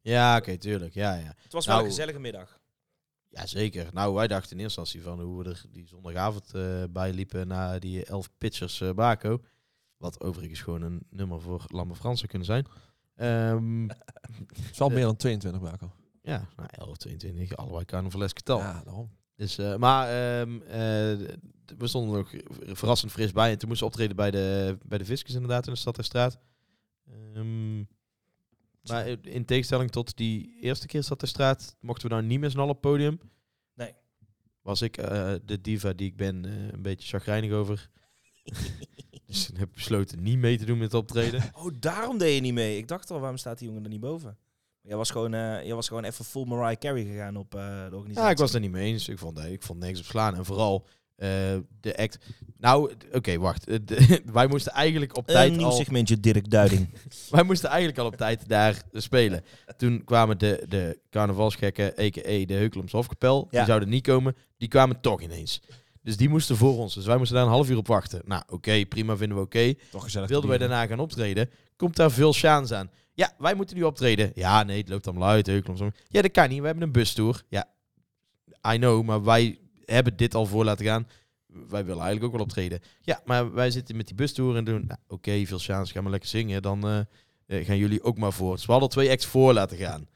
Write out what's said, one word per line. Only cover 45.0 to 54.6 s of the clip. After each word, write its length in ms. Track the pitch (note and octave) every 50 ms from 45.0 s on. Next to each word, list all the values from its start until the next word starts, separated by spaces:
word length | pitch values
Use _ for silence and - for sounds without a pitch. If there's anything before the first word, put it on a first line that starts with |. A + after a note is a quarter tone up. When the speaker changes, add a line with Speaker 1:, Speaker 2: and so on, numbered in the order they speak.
| A2+ -
Speaker 2:
gewoon, 240 | - A#2 A2+ A2+ A2+
eh, 320 | A2+ A2+ A2+ A2 F#2+ C#2
jij 100 | F#2+ A#2
was 120 | A2+ A#2
gewoon 160 | - A2+ A2+ A2
even 220 | G2+ B2+ - A#2+
full 200 | - - C3+ C3
Mariah 320 | A#2+ A#2+ A#2+ A#2+ A2+ A2+ -
Carey 240 | - C#3+ C3+ A#2+ G#2+
gegaan 300 | G2+ G2+ G#2 G#2 G2 G2+
op, 200 | G2+ G2 - -
eh, 60 | G2+ G2 G2+ G2+ G2 F#2+ F#2+
de 60 | F#2
organisatie. 260 | G2 G2+ G#2 G#3 A#3
Speaker 1:
Ja, 80 | A3 G#3
ik 80 | F3
was 100 | C#3 C#3+
het 80 | B2+ B2
er 60 | A#2
niet 100 | G#2 G2
mee 200 | F2+ F#2 G2 G#2+
eens. 160 | A2+ A2 - -
Ik 80 | G#2+
vond, 200 | F2+ E2 E2 D#2+
eh, 140 | D2+ D2+ E2+
ik 120 | F#2 - -
vond 160 | - E2+ -
niks 200 | - F#2 F#2+ F2
op 60 | E2+
slaan. 300 | - - A2 A2 G#2+ F#2
En 100 | F2 F#2
vooral, 400 | F2+ G2 G2 A2 G#2 G2 G2 - _ _ _ _ _ _
eh, 140 | _ F#2+ F#2+ F#2+ G2 F#2+ F#2+ G2 F#2 - - - G#2+
de 180 | - A2 -
act. 200 | - A2 G#2+ - - _ - - _ - - -
Nou, 380 | _ A2 A#2+ C3 C#3+ D3+ - -
d-, 80 | - - - -
oké, 220 | B2+ G#2+ - F2+ E2
wacht. 280 | F2+ F2+ E2+ - -
Eh, 100 | - A2 A2 G#2
de, 360 | - A2 C3 C3+ A2+ F3+ C#3+
<laughs> 120 | - B2 A2
wij 140 | A#2 B2+
moesten 240 | C3+ C#3+ C#3+